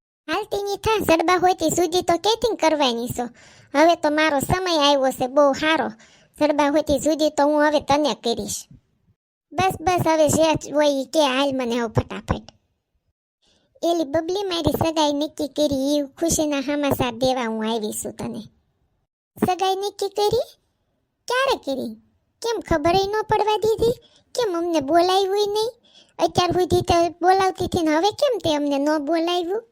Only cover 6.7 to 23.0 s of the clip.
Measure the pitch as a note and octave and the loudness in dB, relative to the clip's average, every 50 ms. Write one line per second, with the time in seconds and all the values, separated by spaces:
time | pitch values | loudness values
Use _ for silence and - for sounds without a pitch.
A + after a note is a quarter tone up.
6.7 | C#4+ D#4 D4 - C#4+ B3+ G#3 D4 D#4+ C#4 D#4 D4+ D4+ - C#4+ D4 D4+ D4 D4 D4+ | 2 0 0 0 0 0 2 0 0 2 0 0 2 2 2 2 4 2 2 2
7.7 | D4 C#4+ - - C#4 D4 D4+ C4 G3+ - - A#3 A3+ A3 G3+ - - - - - | 2 0 0 0 0 2 2 0 -2 -2 -2 -4 -4 -4 -6 -8 -10 -10 -12 -16
8.7 | - - _ _ _ _ _ _ _ _ _ _ _ _ _ _ D4+ E4 F#4 F#4+ | -20 -20 _ _ _ _ _ _ _ _ _ _ _ _ _ _ -2 0 0 0
9.7 | - - D#4 F#4 F4+ E4+ - D#4+ D#4+ D#4 D#4 C#4+ - D4+ D#4+ D#4+ D4+ - - - | 0 0 0 0 0 2 2 2 4 4 4 4 4 4 2 2 2 0 -4 -2
10.7 | C#4 D4 D4+ D4 C#4 C4+ C4 - - D#4+ D4 C4+ B3+ C4+ C#4+ C#4+ C4 C4 B3+ A#3 | 0 2 2 2 2 0 -2 -2 0 2 2 2 2 0 0 0 0 -2 -2 -2
11.7 | A#3 B3 A#3 A3 A3+ - - - G3 F#3+ A3+ - A#3 G#3+ A3 - - _ _ _ | -2 -2 -4 -2 -2 -2 -2 -2 -6 -8 -6 -6 -6 -6 -8 -14 -20 _ _ _
12.7 | _ _ _ _ _ _ _ _ _ _ _ _ _ _ _ _ _ _ _ _ | _ _ _ _ _ _ _ _ _ _ _ _ _ _ _ _ _ _ _ _
13.7 | _ _ - E4+ E4+ D#4+ D#4 C4+ C#4+ E4 E4 E4 F4+ G4+ G#4 F#4+ F4 E4+ D4 D4+ | _ _ -2 0 0 0 0 -2 -2 -2 -2 -2 -4 -4 -4 -4 -4 -2 -2 0
14.7 | - - - E4 D#4 D#4+ D4+ D4 D4 C#4+ D4+ D4 - - D4+ C#4 - - D4+ C#4+ | 0 0 0 0 0 2 2 2 2 0 -4 -4 -4 -6 -8 -4 -2 0 0 0
15.7 | C#4 C4 C4+ C#4+ D4 D4 C#4+ C4+ - - E4 E4+ - - D#4 D4+ C#4+ C#4 C4 C#4+ | 0 0 0 0 0 0 -2 -4 -4 -4 -2 0 0 0 0 -2 -2 -2 -2 -2
16.7 | D4 D4 C#4+ C#4 - - C4+ A#3+ A3+ A3+ C4 B3+ B3+ C4 A#3+ A3+ A3 A3 G#3+ A3 | -2 -2 0 0 0 0 -2 -2 -2 -2 0 0 0 0 -2 -4 -4 -4 -4 -4
17.7 | A#3 A3+ G#3 G#3+ A3 - - - G#3+ - G#3+ A#3 A3+ A3+ - - _ _ _ _ | -4 -4 -4 -6 -8 -8 -10 -10 -10 -10 -10 -10 -10 -12 -14 -16 _ _ _ _
18.7 | _ _ _ _ _ _ _ _ _ _ _ _ _ - - F4+ F#4 F4 F#4+ F#4+ | _ _ _ _ _ _ _ _ _ _ _ _ _ -2 -2 -2 0 0 0 -2
19.7 | F#4+ F#4+ G4+ G4+ G4+ - G4 G4 - G#4 G#4 G#4 G#4+ A#4+ D#5 - - _ _ _ | -2 -2 -4 -6 -6 -6 -8 -6 -2 -2 0 0 0 -2 -4 -6 -10 _ _ _
20.7 | _ _ _ _ _ _ _ _ _ _ _ - A#4+ B4+ C5+ C5+ G4+ - - C#4 | _ _ _ _ _ _ _ _ _ _ _ -4 -2 0 0 0 0 -2 -4 -6
21.7 | C4+ A#3+ A#3 A#3 A3 - _ _ _ _ _ _ _ _ - A#4 A4+ F#4+ - - | -6 -6 -6 -8 -10 -14 _ _ _ _ _ _ _ _ -6 -6 -4 -4 -2 -2
22.7 | E4 D#4 C#4+ E4+ F4 G4 | -2 0 2 2 2 2